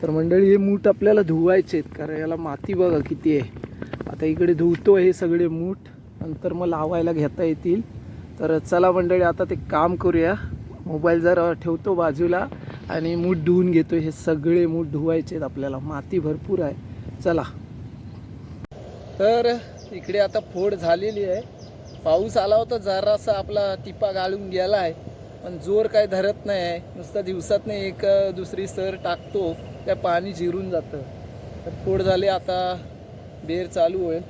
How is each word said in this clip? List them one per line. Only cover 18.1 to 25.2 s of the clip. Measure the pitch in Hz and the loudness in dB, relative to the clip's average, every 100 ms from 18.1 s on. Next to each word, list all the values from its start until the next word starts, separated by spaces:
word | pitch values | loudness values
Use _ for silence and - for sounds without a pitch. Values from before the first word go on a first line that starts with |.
| - - - - - - - - - - - | -16 -16 -16 -16 -16 -16 -16 -16 -16 -16 0
तर | - 233 240 240 - - - | 4 4 4 0 -6 -16 -14
इकडे | 190 160 196 | -12 -4 0
आता | 196 220 | 2 0
फोड | - 185 196 | -6 -2 -2
झालेली | 202 165 170 202 208 | 0 0 2 0 -4
आहे. | 196 185 247 - - - - - 165 | -2 -2 -4 -16 -18 -16 -16 -6 2
पाऊस | 160 220 220 | 2 4 0
आला | 196 214 | 4 2
होता, | 226 233 | 2 -4
जरासा | 196 190 202 208 - | -2 0 2 2 2
आपला | 202 190 208 202 190 196 | -2 0 -2 0 -2 -8
टिपा | 170 208 | -4 -2
गाळून | 190 185 196 196 | 0 -2 -4 -4
गेला | 185 185 208 | -2 2 2
आहे, | 175 160 - - | 2 -4 -12 -16